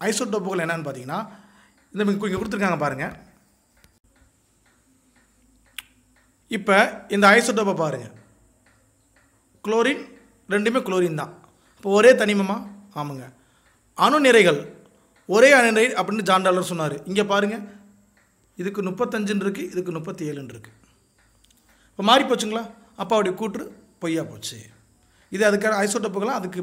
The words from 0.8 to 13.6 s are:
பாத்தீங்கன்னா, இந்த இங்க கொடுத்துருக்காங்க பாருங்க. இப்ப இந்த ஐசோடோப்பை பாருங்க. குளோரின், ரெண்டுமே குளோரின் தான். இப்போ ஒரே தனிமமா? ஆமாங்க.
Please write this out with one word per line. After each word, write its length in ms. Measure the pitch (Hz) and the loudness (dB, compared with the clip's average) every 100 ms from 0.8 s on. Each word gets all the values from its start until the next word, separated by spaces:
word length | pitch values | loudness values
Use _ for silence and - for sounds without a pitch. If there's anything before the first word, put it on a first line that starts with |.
| 143 | -8
பாத்தீங்கன்னா, 320 | 127 127 175 214 - _ _ _ _ _ | -12 -10 -10 -10 -16 _ _ _ _ _
இந்த 180 | 190 208 | -4 -2
இங்க 260 | 202 214 185 | -2 -4 -4
கொடுத்துருக்காங்க 420 | 220 196 196 160 | -6 -4 -2 -2
பாருங்க. 220 | 147 135 165 - - _ _ _ _ _ _ _ _ _ _ _ _ _ _ _ _ _ _ _ _ _ _ _ _ - - _ _ _ _ _ - 226 | -4 -4 -10 -12 -20 _ _ _ _ _ _ _ _ _ _ _ _ _ _ _ _ _ _ _ _ _ _ _ _ -20 -20 _ _ _ _ _ -10 -6
இப்ப 200 | 208 196 254 - - 202 | 2 4 4 -2 -6 4
இந்த 100 | 202 220 | 6 6
ஐசோடோப்பை 380 | 233 220 202 165 | 4 0 -2 -2
பாருங்க. 260 | 156 135 113 - _ _ _ _ _ _ _ _ _ _ _ _ _ _ 208 | -4 -6 -12 -20 _ _ _ _ _ _ _ _ _ _ _ _ _ _ -2
குளோரின், 360 | 226 240 294 - - _ _ - 196 | 2 2 -2 -8 -20 _ _ -4 -2
ரெண்டுமே 260 | 214 247 214 | 0 0 0
குளோரின் 340 | 190 175 156 | 0 0 -2
தான். 120 | 135 - - _ _ _ | -10 -14 -20 _ _ _
இப்போ 140 | 196 202 | 0 6
ஒரே 160 | 233 262 | 8 8
தனிமமா? 360 | 208 202 190 226 - - - 151 | 4 0 -2 -4 -10 -20 -14 -10
ஆமாங்க. 260 | 147 135 123 - _ _ | -10 -10 -16 -20 _ _